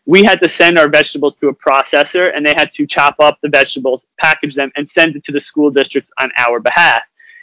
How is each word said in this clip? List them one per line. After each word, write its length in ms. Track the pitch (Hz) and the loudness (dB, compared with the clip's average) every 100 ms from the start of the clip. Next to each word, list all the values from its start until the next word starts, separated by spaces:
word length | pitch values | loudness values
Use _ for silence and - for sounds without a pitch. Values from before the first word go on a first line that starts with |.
| - | 0
we 160 | 180 | 4
had 180 | 208 190 | 4 2
to 80 | 165 | -2
send 300 | - 170 170 | 0 2 4
our 100 | 151 | 2
vegetables 460 | 151 151 147 143 - | 0 -4 -4 -4 -2
to 140 | 147 | -4
a 40 | |
processor, 840 | - - 135 135 147 147 180 180 - | -4 0 0 0 -2 0 -2 -2 -2
and 80 | |
they 120 | 147 156 | -2 0
had 140 | 151 | -2
to 140 | - 147 | -4 -4
chop 300 | - 143 - | 0 0 2
up 180 | 147 - | 2 2
the 80 | 147 | 0
vegetables, 580 | 143 135 - 131 127 _ - | 0 0 -4 -4 -4 _ -4
package 380 | 160 156 147 135 | -2 -2 -4 -6
them, 160 | 139 143 | -6 -6
and 140 | 143 | -4
send 260 | - 165 143 | 0 0 -2
it 80 | - | -8
to 60 | |
the 80 | 143 | -8
school 300 | - - 147 | -6 -2 0
districts 400 | 135 135 139 - - | 2 0 -4 -6 -6
on 120 | 131 123 | -4 0
our 200 | 120 120 | 0 0
behalf. 440 | 117 - 165 117 - _ _ - | 0 2 2 2 -4 _ _ -10